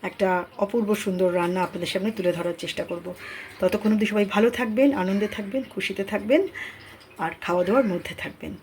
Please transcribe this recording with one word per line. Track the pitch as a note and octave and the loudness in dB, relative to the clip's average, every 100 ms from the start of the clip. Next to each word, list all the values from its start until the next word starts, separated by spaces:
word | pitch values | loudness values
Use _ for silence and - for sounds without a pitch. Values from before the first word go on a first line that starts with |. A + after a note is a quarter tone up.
একটা | F#3+ - F#3+ F3+ F3 - | -8 0 2 2 -2 -4
অপূর্ব | G3+ A#3+ G#3 | -2 0 0
সুন্দর | G#3 - F#3 F#3 | 0 0 2 2
রান্না | F3+ F3 F#3 | 2 0 0
আপনাদের | F3 F3+ F3 | -2 -4 -4
সামনে | G3 G3+ | -2 -2
তুলে | A3 F3+ | 0 0
ধরার | E3+ F3 E3+ | 0 -4 -4
চেষ্টা | E3+ - | -6 -6
করব। | E3+ F3 F3 F3+ - - - - | -6 -6 -8 -12 -14 -14 -16 0
ততক্ষণ | F#3 G#3+ G#3+ | 0 2 2
অবধি | G#3+ G#3 | 4 2
সবাই | G#3 G3+ | 2 2
ভালো | G#3 A3+ | 4 4
থাকবেন, | A#3+ A#3+ G#3+ C#4 C4+ | 2 -2 4 4 4
আনন্দে | F#3 G3 G#3 - | 0 0 -2 -4
থাকবেন, | G3+ C4 C4 | -4 -4 -4
খুশিতে | - - G3 | -6 -6 -4
থাকবেন | G3 G#3 G#3 D4 F#4+ - - - - - - - | -4 -4 4 4 4 -6 -14 -14 -20 -20 -20 -8
আর | E3 F3 | -8 -6
খাওয়া | - - | -2 0
দাওয়ার | F#3 B3 A#3 | 4 4 4
মধ্যে | F3 - - | 0 -6 -10
থাকবেন। | - - D#3 F#3+ | -12 -10 -12 -12